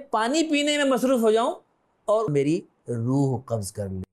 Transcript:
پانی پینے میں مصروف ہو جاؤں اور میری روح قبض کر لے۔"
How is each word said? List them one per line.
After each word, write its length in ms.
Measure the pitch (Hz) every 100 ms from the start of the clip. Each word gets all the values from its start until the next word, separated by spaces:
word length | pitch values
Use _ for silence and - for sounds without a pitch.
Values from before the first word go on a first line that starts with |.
| 277
پانی 400 | 220 233 320 320
پینے 260 | 285 294 294
میں 80 |
مصروف 360 | 277 247 262 254
ہو 100 | 220
جاؤں 240 | 220 269 - _ _ _ _
اور 260 | - 220 214
میری 300 | 143 139 175 - _ -
روح 520 | 120 120 139 135 123 -
قبض 260 | 113 95
کر 160 | - 98
لے۔" 140 | 92 92